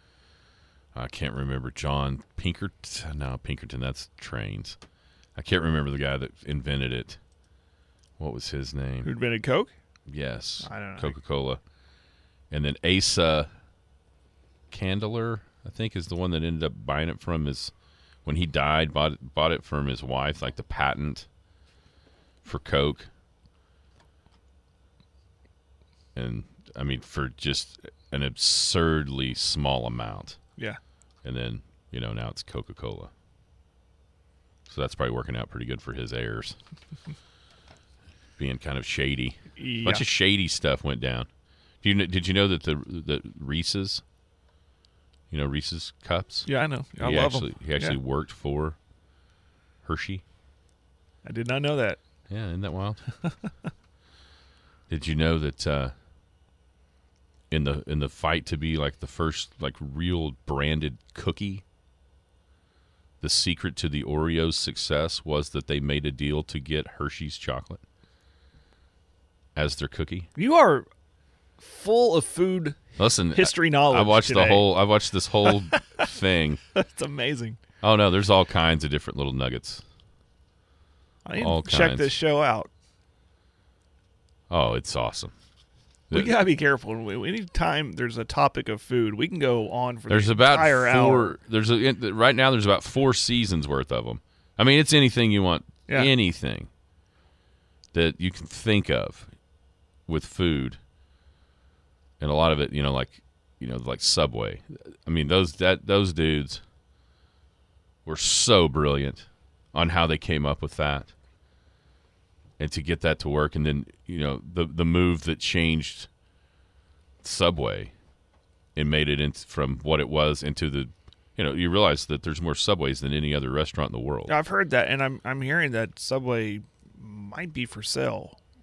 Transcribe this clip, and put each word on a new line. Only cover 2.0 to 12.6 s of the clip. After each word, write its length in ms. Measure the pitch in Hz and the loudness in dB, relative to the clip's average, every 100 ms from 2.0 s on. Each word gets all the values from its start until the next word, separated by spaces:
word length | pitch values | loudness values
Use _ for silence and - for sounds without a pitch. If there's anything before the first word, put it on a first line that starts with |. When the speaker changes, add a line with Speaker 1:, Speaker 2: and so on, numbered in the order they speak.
| 69 67 - - | -2 -6 -10 -6
Speaker 1:
Pinkerton. 800 | 90 85 98 - - - 80 73 | -6 -4 -8 -10 -14 -12 -10 -8
No, 200 | 67 64 | -6 -8
Pinkerton, 380 | - 67 60 64 | -8 -10 -8 -8
that's 300 | 64 65 - - | -6 -8 -14 -18
trains. 580 | - 60 52 50 50 - - _ _ _ _ - | -10 -8 -8 -10 -12 -16 -20 _ _ _ _ -16
I 60 | |
can't 200 | 78 92 | 0 2
remember 280 | 80 78 71 | 4 2 0
the 40 | 69 | -2
guy 180 | 69 67 | -2 -4
that 140 | 65 - | -6 -10
invented 480 | - 73 65 69 64 | -6 -4 -2 -2 -2
it. 240 | 62 - - _ _ _ _ _ _ _ _ _ _ | -4 -8 -16 _ _ _ _ _ _ _ _ _ _
What 160 | 78 | -10
was 160 | 58 - | -8 -8
his 240 | 71 64 | -8 -8
name? 300 | 67 67 64 | -8 -6 -6
Speaker 2:
Who 80 | 64 | -6
invented 300 | 120 120 117 | -4 -4 -4
Coke? 260 | 135 131 254 _ _ _ - | 0 -2 -2 _ _ _ -16
Speaker 1:
Yes. 600 | 71 67 58 - - - | -8 -8 -8 -10 -10 -12
Speaker 2:
I 80 | 107 | -12
don't 140 | 101 95 | -14 -8
know. 40 | |
Speaker 1:
Coca-Cola. 600 | 73 69 - 71 67 64 - _ _ _ _ _ _ _ _ | -8 -8 -6 -4 -2 -6 -10 _ _ _ _ _ _ _ _
And 160 | 73 | -4